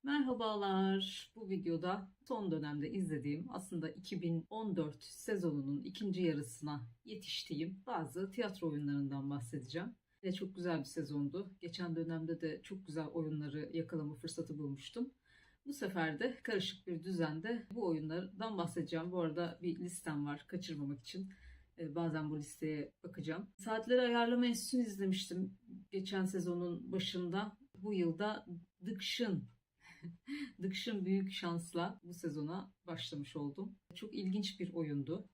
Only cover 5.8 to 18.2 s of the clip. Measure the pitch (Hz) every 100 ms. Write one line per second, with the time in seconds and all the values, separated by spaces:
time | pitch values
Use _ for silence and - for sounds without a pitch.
5.8 | - - 208 180 180 147 139 - 147 147
6.8 | 117 - - 202 - - - 151 165 190
7.8 | - 233 143 147 196 214 214 185 165 147
8.8 | 143 143 139 139 139 143 120 - 127 160
9.8 | 208 - _ _ 190 185 190 - 175 160
10.8 | 139 - 139 143 139 175 202 - 175 -
11.8 | 175 165 165 165 160 165 160 - - 196
12.8 | 190 156 151 170 156 151 147 147 151 165
13.8 | 165 165 147 156 160 - 165 151 143 139
14.8 | - 233 262 - _ - - _ - 277
15.8 | 202 185 160 147 254 247 - 208 190 -
16.8 | - 170 175 180 160 151 196 233 - 220
17.8 | 196 160 156 165